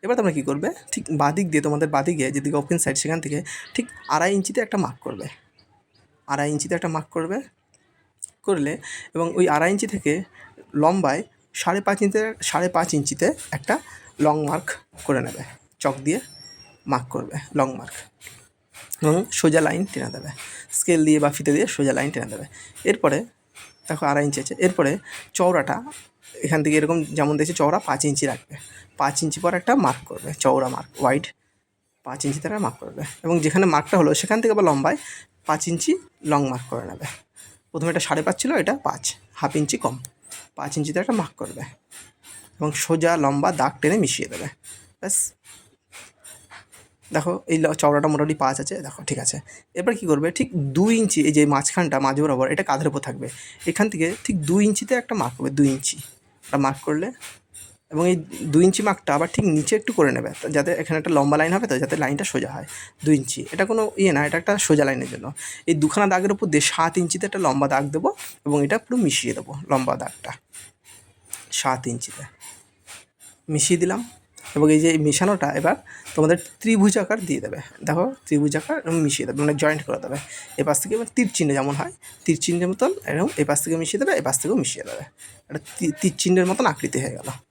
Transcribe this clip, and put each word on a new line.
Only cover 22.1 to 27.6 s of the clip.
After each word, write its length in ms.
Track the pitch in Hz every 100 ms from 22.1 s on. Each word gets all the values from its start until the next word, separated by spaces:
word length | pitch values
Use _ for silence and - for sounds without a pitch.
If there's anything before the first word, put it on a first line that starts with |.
টেনে 160 | 156 -
দেবে। 120 | 107 147 - - -
এরপরে 340 | - 220 151 139 233 _ _ - - _ -
দেখো 160 | 156 151
আড়াই 180 | 147 147
ইঞ্চি 140 | 139
আছে, 120 | 139 -
এরপরে 340 | 185 185 139 180 - - -
চওড়াটা 440 | - 180 175 139 143 247 - - _ - -
এখান 160 | 147 156
থেকে 120 | 151 151
এরকম 200 | 151 170
যেমন 300 | 151 151 147 151
দেখছি 160 | 156
চওড়া 260 | 170